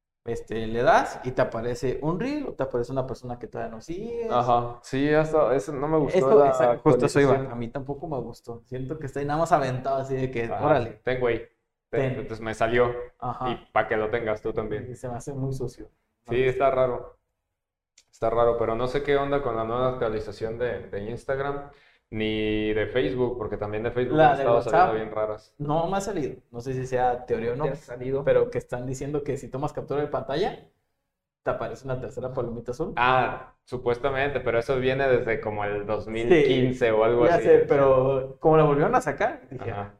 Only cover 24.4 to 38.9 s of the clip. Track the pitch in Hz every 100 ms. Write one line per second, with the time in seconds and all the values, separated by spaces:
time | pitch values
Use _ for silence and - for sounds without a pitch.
24.4 | 123 117 113 160 185 110 107 107 107 107
25.4 | - _ 143 156 170 196 208 190 131 -
26.4 | _ 120 131 131 127 127 123 120 - 113
27.4 | 117 127 156 - - 123 127 139 135 123
28.4 | 120 120 - 123 131 131 139 147 143 123
29.4 | 120 131 143 - - 143 147 139 - 143
30.4 | 226 - - _ _ _ _ _ _ _
31.4 | - 110 113 113 135 127 107 120 127 135
32.4 | 117 117 117 123 120 117 123 131 117 -
33.4 | - _ _ 123 120 120 139 135 143 135
34.4 | 117 117 117 131 127 131 139 120 104 110
35.4 | 110 104 101 104 101 104 110 110 117 151
36.4 | 139 135 127 123 120 107 113 120 120 -
37.4 | 160 156 147 147 135 131 131 135 131 -
38.4 | 160 156 156 143 185